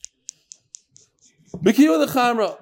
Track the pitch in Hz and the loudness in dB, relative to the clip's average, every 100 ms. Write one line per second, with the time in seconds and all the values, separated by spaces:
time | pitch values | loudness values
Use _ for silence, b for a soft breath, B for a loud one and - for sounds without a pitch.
0 | - _ - - _ - _ - _ _ | -20 _ -20 -20 _ -20 _ -20 _ _
1 | _ _ _ _ _ 180 180 240 302 320 | _ _ _ _ _ -4 0 4 4 2
2 | 277 262 247 233 196 - | -2 0 0 0 -4 -6